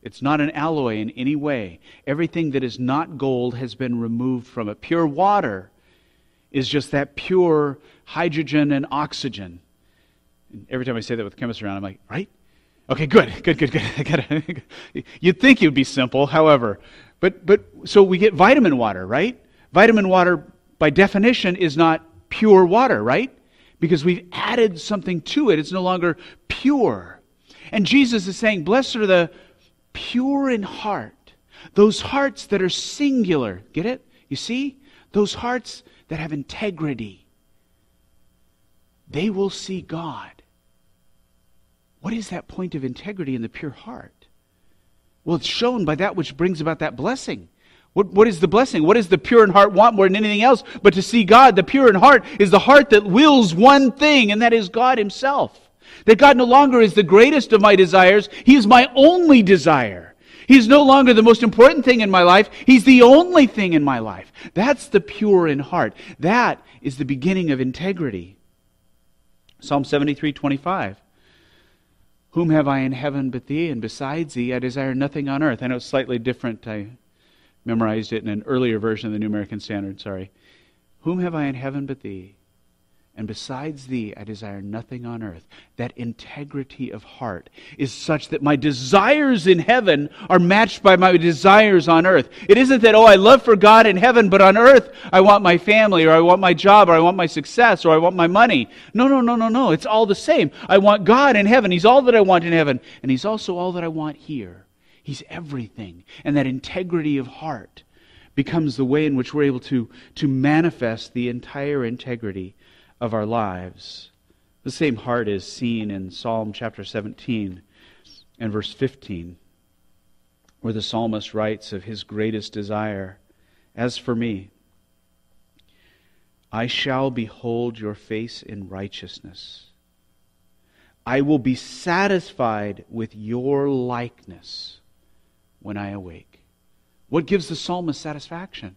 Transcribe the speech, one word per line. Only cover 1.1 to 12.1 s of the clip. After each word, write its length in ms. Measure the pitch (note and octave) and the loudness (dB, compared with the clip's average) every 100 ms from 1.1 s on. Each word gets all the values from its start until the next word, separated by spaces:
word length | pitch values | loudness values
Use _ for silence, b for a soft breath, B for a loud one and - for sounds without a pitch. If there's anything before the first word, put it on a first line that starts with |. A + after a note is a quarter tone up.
any 240 | - B2+ D3 | -8 -6 -6
way. 440 | D3 C3+ G2 E2+ b b - | -6 -8 -10 -18 b b -10
Everything 460 | C#3+ E3 E3 D#3+ | -6 -6 -6 -6
that 120 | C3+ | -6
is 140 | B2+ A2+ | -8 -8
not 400 | B2+ C#3 E3 D3+ | -6 -6 -8 -8
gold 380 | C#3 B2+ B2 A#2 | -6 -4 -6 -8
has 180 | B2+ | -14
been 280 | - B2+ A#2+ | -10 -8 -8
removed 460 | A#2 A#2 B2+ B2+ A2+ | -6 -6 -6 -8 -10
from 200 | - G#2+ | -12 -12
it. 140 | G#2 | -12
Pure 260 | - E3 E3 | -6 -4 -4
water 640 | C#3+ F#3+ G#3 D3+ F#2+ F#2 _ _ _ _ _ _ _ _ | -2 0 0 -2 -8 -14 _ _ _ _ _ _ _ _
is 160 | C#3 B2+ | -8 -6
just 240 | C#3+ C3 | -6 -6
that 240 | C#3+ C#3+ - | -8 -8 -12
pure 640 | - F#3 F3 D#3 D3 C3+ b b | -4 -2 0 0 -2 -8 b b
hydrogen 680 | _ D#3 E3+ D3+ C#3+ D3+ D3 | _ -8 -6 -6 -4 -2 -2
and 120 | C#3 C#3 | -2 -4
oxygen. 720 | C#3 D3 - C#3 G#2 F#2+ F2 _ _ _ _ _ _ _ _ _ | -8 -8 -10 -12 -12 -18 -20 _ _ _ _ _ _ _ _ _
And 160 | - - | -20 -14
every 160 | B2+ B2+ | -12 -8
time 120 | A#2 | -10
I 40 | |
say 140 | G#2 A#2 | -8 -10
that 80 | |
with 140 | G2+ _ | -10 _
chemists 240 | A#2+ A2 | -12 -10
around, 160 | G#2 G2 | -12 -12
I'm 60 | |
like, 180 | G2 G2 | -14 -18
"Right? 180 | _ | _